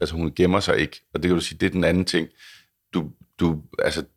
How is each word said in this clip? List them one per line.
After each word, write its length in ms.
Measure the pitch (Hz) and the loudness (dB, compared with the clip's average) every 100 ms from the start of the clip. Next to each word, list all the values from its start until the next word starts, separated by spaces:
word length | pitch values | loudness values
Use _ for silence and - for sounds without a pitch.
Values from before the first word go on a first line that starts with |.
altså, 160 | 80 82 | -4 -2
hun 160 | 80 80 | -4 2
gemmer 240 | 90 98 | 2 2
sig 180 | 92 78 | 2 0
ikke, 240 | 78 - _ | 0 -6 _
og 80 | 80 | -4
det 60 | 90 | 0
kan 60 | 85 | 0
du 60 | |
sige, 140 | - 78 | -2 -4
det 80 | 92 | -2
er 40 | |
den 140 | 90 | 2
anden 200 | 82 90 | 2 2
ting. 240 | 90 85 80 _ - - _ _ _ | 0 -2 -2 _ -20 -20 _ _ _
Du, 100 | 87 73 - _ - | -4 -4 -12 _ 0
du, 160 | 85 76 76 - | 0 0 -6 -4
altså, 260 | 78 80 71 | -2 -2 -8